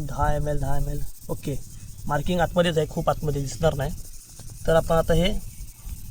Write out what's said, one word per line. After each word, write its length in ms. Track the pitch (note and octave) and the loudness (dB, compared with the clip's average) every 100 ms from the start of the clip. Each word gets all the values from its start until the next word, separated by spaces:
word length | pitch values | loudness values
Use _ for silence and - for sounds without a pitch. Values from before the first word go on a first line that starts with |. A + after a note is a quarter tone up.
| C#3+ | -2
दहा 280 | C3+ D3 | 0 2
एम 140 | D3 D3 | 2 2
एल, 120 | D3 | 2
दहा 160 | C3+ C#3+ | 4 4
एम 120 | C#3+ | 2
एल. 140 | D3 - - - | 0 -2 -4 -8
ओके. 300 | - D3+ B2 - - - - - | -6 -4 -6 -6 -12 -12 -8 -2
मार्किंग 340 | D3 D3 F3+ | 0 2 2
आतमध्येच 380 | D#3 F3+ F3 D#3+ | 2 4 2 2
आहे, 80 | D3+ | 0
खूप 220 | E3+ D3+ | 0 0
आतमध्ये 320 | C#3+ D3+ C#3+ | 0 0 -2
दिसणार 320 | C3 - D#3+ | -2 0 0
नाही. 160 | D3 C#3 - - - - - - - - | 2 -2 -4 -10 -14 -14 -16 -14 -4 4
तर 100 | D#3+ | 4
आपण 200 | - D#3+ | 4 4
आता 180 | D#3+ | 4
हे 240 | E3 F#3+ G3+ - - - - - - - | 4 4 2 -4 -10 -14 -12 -12 -10 -10